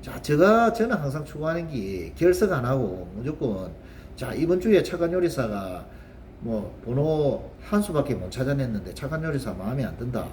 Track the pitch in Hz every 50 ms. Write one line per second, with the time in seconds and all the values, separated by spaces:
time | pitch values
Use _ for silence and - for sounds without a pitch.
0 | - - - - - - 147 147 175 202 220 233 233 226 226 - 220 240 247 170
1 | 147 139 131 156 147 - - 147 156 160 165 170 170 160 151 123 98 95 98 90
2 | 82 80 - - 165 180 180 180 220 196 180 139 117 123 135 135 120 95 90 92
3 | 90 87 90 101 120 139 151 - 156 123 104 92 92 87 80 - - - - -
4 | - - - - 131 123 110 - 156 165 180 180 180 220 214 175 - - - 165
5 | 170 165 175 185 180 170 143 135 123 110 104 101 95 92 90 87 82 - - -
6 | - - - - - - - - - 117 113 107 101 - - - - 113 120 135
7 | 147 156 156 151 147 139 - - - - - - - - - 208 208 - 175 151
8 | 139 - 123 95 92 92 92 123 127 131 143 139 135 120 110 101 90 92 87 -
9 | 147 139 156 156 160 160 147 135 127 117 95 90 92 104 127 143 127 92 - -
10 | 120 123 123 110 82 82